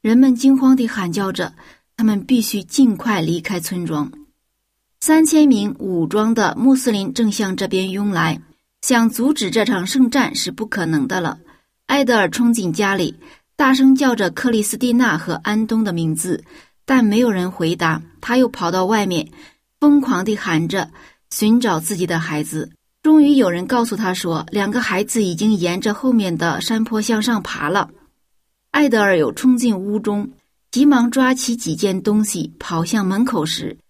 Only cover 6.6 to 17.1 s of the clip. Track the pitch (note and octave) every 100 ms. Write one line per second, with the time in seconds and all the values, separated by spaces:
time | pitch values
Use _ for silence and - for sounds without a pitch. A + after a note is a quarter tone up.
6.6 | B3 C4 C4 G#3 G3 C4 A3+ G3+ G3+ F#3
7.6 | F#3+ F#3+ F#3+ F#3+ G#3 F3+ E3 D#3+ - _
8.6 | _ _ - A#3+ A3+ A3+ B3+ D4+ G3 A3+
9.6 | G#3 G3+ F#3+ C4+ B3 C#4 A3+ - F3+ -
10.6 | G#3+ - E3 D#3+ C3 F#3 E3 - _ _
11.6 | _ _ - C#4+ C4+ A#3 F#3 - A#3 A3+
12.6 | F#3 D#3+ G3+ G3 E3 - - - _ -
13.6 | C#4 C4 C4+ C4 C4+ A3+ F#3 - B3+ A3+
14.6 | G#3 G#3+ B3 A#3+ B3 D#3+ E3 D#3+ - G#3+
15.6 | A3 A3+ G#3+ E3+ E3 D#3+ F3+ F3 - -
16.6 | _ _ - C4 A3